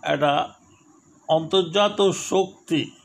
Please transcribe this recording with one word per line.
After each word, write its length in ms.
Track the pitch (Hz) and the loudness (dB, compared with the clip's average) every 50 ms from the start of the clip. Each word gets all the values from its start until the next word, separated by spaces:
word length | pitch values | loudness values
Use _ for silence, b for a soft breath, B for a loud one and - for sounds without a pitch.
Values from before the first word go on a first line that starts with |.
| - 156 151 | -2 -2 -2
একটা 220 | 143 147 147 143 147 165 - - _ _ _ _ _ _ _ _ _ _ _ _ _ _ - | 0 0 0 0 0 -2 -4 -8 _ _ _ _ _ _ _ _ _ _ _ _ _ _ -2
অন্তর্জাত 720 | 160 160 165 160 185 190 185 165 160 202 202 208 208 208 196 190 - - - - | 0 0 0 0 0 0 0 2 0 2 0 2 2 2 2 2 2 -2 -6 -2
শক্তি 520 | 190 190 190 190 - _ _ - 165 151 117 - - _ _ | 0 0 0 -2 -6 _ _ -2 -2 -2 -2 -4 -10 _ _